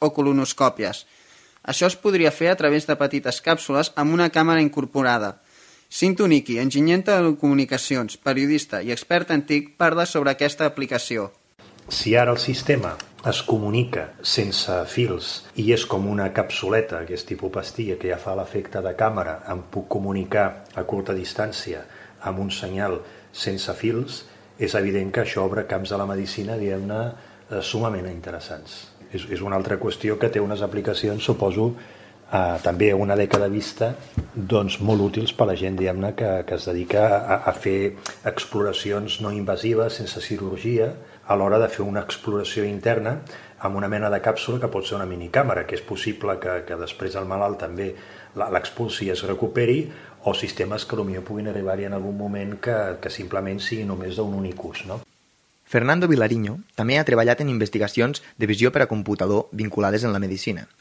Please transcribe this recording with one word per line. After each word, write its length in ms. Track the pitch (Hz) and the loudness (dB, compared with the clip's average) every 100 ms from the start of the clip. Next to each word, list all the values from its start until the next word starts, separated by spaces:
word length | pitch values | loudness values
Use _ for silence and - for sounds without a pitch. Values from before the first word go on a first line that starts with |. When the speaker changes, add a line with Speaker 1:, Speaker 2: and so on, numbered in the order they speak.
Speaker 1:
o 100 | 151 | 0
colonoscòpies. 960 | 151 143 139 131 - 131 - 98 - - _ - - - _ | 4 4 4 2 4 2 4 -4 -4 -14 _ -20 -20 -20 _
Això 240 | - 135 180 | -6 2 2
es 100 | 185 | 2
podria 380 | 208 190 156 | 2 6 4
fer 160 | - 170 | 4 2
a 80 | 180 | 4
través 320 | 151 151 151 | 4 4 2
de 80 | 143 | 0
petites 420 | 139 143 127 - | 2 0 -2 -2
càpsules 540 | - 160 - 139 151 | 0 0 2 0 0
amb 240 | - 147 165 | 0 2 4
una 140 | 170 | 4
càmera 260 | 165 160 160 | 4 4 6
incorporada. 760 | 147 147 131 143 131 120 104 - _ - - - _ | 4 2 -2 2 4 4 0 -6 _ -20 -20 -20 _
Cinto 400 | - 185 185 196 | 2 2 4 6
Niki, 320 | 147 - 117 | 6 4 0
enginyer 380 | 135 139 156 180 | 2 4 4 4
en 40 | 190 | 4
telecomunicacions, 1080 | 196 170 147 147 139 131 131 - 135 110 - | 4 4 4 4 4 4 0 0 -2 -2 -4
periodista 600 | - 135 143 151 - 101 | -2 2 2 2 0 -4
i 80 | 104 | -4
expert 400 | 117 - 175 175 | -6 0 0 2
antic, 460 | 151 147 147 143 - | 0 2 0 0 0
parla 240 | 170 165 170 | 2 2 0
sobre 220 | 160 139 | 2 2
aquesta 340 | 135 143 - 151 | 2 0 2 0
aplicació. 640 | 143 135 123 - 113 98 - _ _ - - - | 0 -2 -2 -2 -4 -4 -10 _ _ -20 -20 -8
Speaker 2:
Si 300 | - 110 117 | -4 4 6
ara 140 | 120 | 6
el 60 | 120 | 4
sistema 540 | - 127 - 131 92 78 - - 117 | 0 -2 2 0 0 -8 -14 -6 -2
es 120 | - - | -2 0
comunica 640 | 110 104 113 123 90 78 - | 0 2 0 0 -2 -6 -6
sense 520 | - - 101 - - 90 85 | -2 0 0 -2 0 -2 -2
fils 540 | - 117 85 - - - | 0 0 -2 -6 -10 -10
i 140 | - 107 | -2 2
és 100 | 117 - | 2 2
com 220 | 98 101 | 0 0
una 220 | 104 98 | 0 0
capsuleta, 720 | 107 - - 95 110 110 82 85 | -2 -2 -4 0 2 0 -4 -6
que 80 | |
és 80 | 87 - | -8 -8
tipus 260 | 90 95 | -6 -4
pastilla, 400 | 98 - - 107 90 | -6 -6 -6 -4 -4
que 80 | 92 | -4
ja 80 | 87 | -4
fa 160 | - | -4
l'efecte 480 | 95 92 104 95 101 | -6 -4 -6 -6 -6
de 120 | 92 90 | -4 0
càmera, 400 | 110 104 85 80 - | 0 0 -4 -6 -8
em 120 | 92 - | -8 -6
puc 160 | 101 - | -10 -4
comunicar 520 | 104 98 98 95 107 98 - - | -4 -2 -2 0 2 2 -2 -12
a 80 | - | -8
curta 320 | 90 101 95 | -4 -4 -4
distància 680 | 95 92 - 107 - - 78 - - - - 98 | -4 -4 -4 -4 -4 -8 -10 -12 -20 -20 -10 -8
amb 160 | 95 | -4
un 80 | 98 | -4
senyal 480 | - 95 95 101 87 - - - | -6 -6 -4 -2 -4 -8 -20 -20
sense 440 | - - 95 - - | -8 -6 -4 -6 -4
fils, 460 | 113 113 127 - - - - - | -2 -2 -4 -10 -16 -20 -20 -4
és 160 | 110 | -2
evident 400 | 107 98 98 95 | 0 2 0 0
que 80 | 117 | -2
això 240 | 110 - 95 | -2 0 0
obre 220 | 101 98 | -2 -2
camps 240 | 95 95 | -4 -2
a 80 | 101 | -2
la 80 | 98 | -2
medicina, 480 | 98 95 - 104 113 | -4 -4 -6 -6 -4
diguem-ne, 440 | 101 95 98 107 120 | -2 -2 -4 -4 -4
eh, 560 | 120 - - - 101 | -8 -18 -20 -8 -6
sumament 480 | - 110 113 101 92 | -4 -2 -2 -2 -6
interessants. 760 | 85 85 85 - 78 78 - - - - | -8 -10 -12 -10 -14 -14 -18 -20 -20 -12
És, 100 | 95 82 | -10 -6
és 100 | 92 | -6
una 140 | 101 | -2
altra 240 | 95 98 98 | -2 0 -2
qüestió 400 | 110 - 107 107 | -2 -2 -2 2
que 120 | 113 | 2
té 80 | 107 | 2
unes 200 | 101 104 98 | 0 0 -2
aplicacions, 560 | 104 98 101 107 104 | -2 -2 -2 -2 0
suposo, 500 | - 110 98 95 113 120 - - - - - | 0 2 2 2 0 0 -12 -20 -20 -20 -2
eh, 300 | 95 90 87 | 0 2 2
també 280 | 87 87 104 | 0 4 4
a 80 | 98 | 6
una 160 | 101 101 | 4 2
dècada 280 | 98 101 101 | 4 2 2
vista, 420 | 104 - - 113 127 - - - | 0 -4 -2 -2 -4 -6 -6 -6
doncs, 460 | 117 95 110 98 - | -8 0 2 2 0
molt 200 | 104 107 | 2 4
útils 320 | 101 104 117 | 4 2 -2
per 120 | - 110 | 2 2
la 120 | 87 | 2
gent, 200 | 92 92 | -2 0
diguem-ne, 360 | 92 92 98 - | 0 0 -2 0
que, 120 | 110 92 87 | 0 0 -2
que 120 | 87 | -4
es 80 | - | -2
dedica 420 | 87 90 101 107 101 | -4 0 4 6 4
a, 260 | - 98 - | 4 2 2
a 40 | |
fer 400 | - 98 98 101 - - - - | 0 0 0 0 -4 -12 -6 -6
exploracions 920 | - - - 104 92 101 101 104 - | -6 -4 -2 0 -2 -2 -4 -4 -4
no 80 | 104 | -4
invasives, 640 | 104 98 92 113 113 113 - | -4 -2 -2 0 2 2 -2
sense 200 | 101 110 | -8 -8
cirurgia, 720 | - 104 95 95 113 120 110 - - - - | -6 -4 -4 -4 0 2 2 -2 -16 -20 -2
a 80 | |
l'hora 240 | 101 98 107 | 2 4 4
de 80 | 113 | 4
fer 160 | - | 0
una 220 | 101 101 98 | -2 -4 -4
exploració 560 | - - 101 98 110 | -6 -4 -4 -2 -2
interna 540 | 104 101 113 117 107 147 - - - - | -2 -2 0 0 0 -4 -8 -18 -20 -8
amb 160 | 98 | -4
una 140 | 98 98 | -2 -2
mena 160 | 104 107 | 0 0
de 80 | 101 | 2
càpsula 380 | 113 113 - 123 | 2 0 -2 -2
que 60 | 120 | -2
pot 140 | 98 95 | -4 -4
ser 80 | |
una 140 | 101 92 | -6 -6
minicàmera, 540 | 90 87 131 131 90 82 | -8 0 2 2 0 -2
que 80 | |
és 80 | 90 | -8
possible 540 | - 95 110 104 104 95 | -6 -6 -4 -4 -4 -2
que, 220 | 90 90 | -2 -4
que 140 | - 85 | -6 -8
després 380 | 85 - 95 95 | -8 -8 -6 -6
el 80 | 92 | -4
malalt 320 | 95 101 101 | 0 0 -2
també 300 | 85 87 98 - - - - - | -6 -6 -6 -8 -16 -20 -14 -6
la, 80 | 104 | 0
l'expulsi 540 | 90 - - 110 - 98 | 0 -2 -4 -6 -2 -2
i 20 | |
es 140 | 90 98 | -2 -2
recuperi, 540 | 95 107 120 117 131 - - - - | -2 0 2 4 2 0 -10 -18 -4
o 120 | - - | -2 -2
sistemes 460 | 98 - 98 107 - | -4 -4 -4 -4 -4
que 80 | |
potser 300 | 110 98 92 92 | -4 -2 -4 -6
puguin 220 | 104 107 | -6 -4
arribar-hi 380 | 101 95 95 101 | -4 -2 -2 -2
en 80 | 98 | -4
algun 160 | 98 101 | -4 -4
moment 340 | 104 101 98 104 | -4 -4 -4 -4
que, 140 | 120 113 98 90 | -2 0 0 -4
que 80 | 95 | -8
simplement 480 | - 92 98 95 98 | -8 -4 -4 -2 -4
sigui 240 | - 113 101 | -4 -4 -4
només 320 | 95 92 92 | -4 -4 -4
d'un 160 | 104 98 | -2 -2
únic 240 | 95 - 80 | -4 -6 -10
ús, 140 | - - | -10 -10
no? 140 | 104 - _ _ _ _ _ _ | -10 -12 _ _ _ _ _ _
Speaker 3:
Fernando 400 | 117 123 170 175 | 2 4 4 4
Vilariño 540 | 139 110 117 104 143 - - | 4 4 2 0 -4 -8 -4
també 160 | 113 | 2
ha 100 | 143 | 2
treballat 380 | 143 117 117 123 | 4 4 6 4
en 80 | 147 | 2
investigacions 720 | 120 107 110 101 - 120 147 - - | 0 0 0 0 2 0 0 -10 -4
de 80 | 110 | 0
visió 240 | 107 123 | 4 4
per 140 | 143 | 4
a 20 | 127 | 2
computador 640 | 107 101 104 92 104 - | 2 -2 0 2 2 0
vinculades 560 | 107 107 107 98 107 120 | -4 -4 0 2 2 2
en 80 | |
la 80 | 98 | 0
medicina. 460 | 98 95 - 92 - _ | -2 -4 -4 -6 -10 _